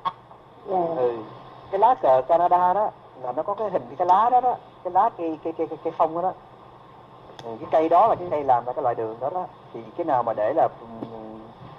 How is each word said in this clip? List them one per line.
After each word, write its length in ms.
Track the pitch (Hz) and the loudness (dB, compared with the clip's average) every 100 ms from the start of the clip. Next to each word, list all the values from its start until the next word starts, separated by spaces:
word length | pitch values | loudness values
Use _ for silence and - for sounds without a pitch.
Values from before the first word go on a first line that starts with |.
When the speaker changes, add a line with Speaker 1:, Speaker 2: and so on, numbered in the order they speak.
| 185 - - - - - - | -10 -10 -16 -20 -20 -18 -6
Speaker 1:
Dạ. 120 | 185 165 160 | -2 -2 0
Speaker 2:
Ừ. 200 | 123 117 110 - - - - | -2 -2 -10 -18 -20 -20 -6
Cái 80 | 190 | 2
lá 160 | 220 254 | 4 4
cờ 200 | 147 131 131 | 4 4 4
Canada 460 | 170 175 180 180 | 2 4 4 4
đó 160 | 185 214 - - - | 2 -2 -6 -18 -14
là 100 | - | -10
nó 100 | 135 | -6
có 120 | - | -6
cái 160 | 202 214 | -4 -4
hình 120 | 170 - - | -4 -4 -2
cái 80 | 180 | 4
lá 240 | 185 233 | 4 6
đó 100 | 247 | 4
đó, 160 | 247 226 - - | 2 -2 -8 -14
cái 80 | 180 | -2
lá 180 | 185 226 226 | 2 2 0
cây, 200 | 165 156 | -6 -6
cây, 80 | 165 160 | -6 -6
cây, 80 | 156 | -6
cây, 120 | 151 | -6
cây 80 | 165 160 | -6 0
phong 160 | 160 | 0
đó 80 | 160 | 0
đó. 100 | 185 - - - - - - - - - - - | -4 -6 -14 -20 -20 -20 -20 -20 -20 -20 -20 -16
Ừ, 60 | 117 113 | -14 -12
cái 80 | - | 0
cây 180 | 165 160 | 2 4
đó 180 | 170 220 | 4 4
là 80 | |
cái 140 | 202 175 | 2 -2
cây 140 | 151 | -2
làm 200 | 139 123 | 2 0
ra 80 | 120 | 0
cái 100 | 123 | -4
loại 120 | 131 | -2
đường 220 | 113 110 113 | -2 -4 -6
đó 100 | 131 | -6
đó. 120 | 185 175 - - | -6 -8 -12 -18
Thì 80 | 117 113 151 | -16 -12 -8
cái 80 | |
nào 180 | 170 131 | -2 0
mà 100 | 113 110 | 0 -2
để 160 | 107 160 | -2 2
là, 120 | 123 - | 0 -2
ừ, 60 | 117 113 110 113 110 110 110 - - | -18 -14 -14 -14 -16 -16 -18 -20 -20